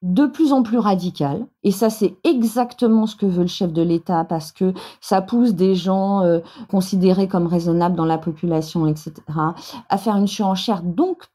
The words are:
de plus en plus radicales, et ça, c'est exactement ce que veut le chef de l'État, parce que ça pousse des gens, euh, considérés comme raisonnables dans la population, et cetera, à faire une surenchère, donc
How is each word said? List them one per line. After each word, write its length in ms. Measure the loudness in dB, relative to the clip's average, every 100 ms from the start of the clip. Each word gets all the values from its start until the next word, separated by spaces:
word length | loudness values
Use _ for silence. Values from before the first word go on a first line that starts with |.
de 240 | 0 2 2
plus 260 | 2 2
en 80 | 2
plus 160 | 2 2
radicales, 680 | 2 0 -2 -4 -4 -4 -8 _
et 80 | -2
ça, 180 | 2 0
c'est 280 | 2 -2 0
exactement 840 | 0 2 0 0 -4 0 2 2 2
ce 80 | -2
que 100 | -2
veut 160 | 0
le 60 | -2
chef 260 | 0 -4
de 80 | 0
l'État, 440 | 0 0 0 -2 -2
parce 260 | -4 -6
que 240 | -4 -2 -2 -10 -18
ça 220 | -2 0
pousse 320 | 0 0 2 2
des 180 | 2
gens, 480 | 2 0 0 0 2
euh, 180 | 2 2 -2 -18 -4
considérés 580 | -2 0 2 4 4 2
comme 200 | 0 0
raisonnables 480 | 0 0 2 2 0
dans 100 | 0
la 140 | 0
population, 680 | -4 -6 -2 -2 -2 0 0
et 100 | 0
cetera, 600 | -6 -18 -10 -4 -4 -4 -14 -20 -6
à 80 | -4
faire 180 | 0 0
une 120 | 0
surenchère, 560 | 0 -2 -2 -2 -4
donc 400 | -4 -2 -2 -2 -12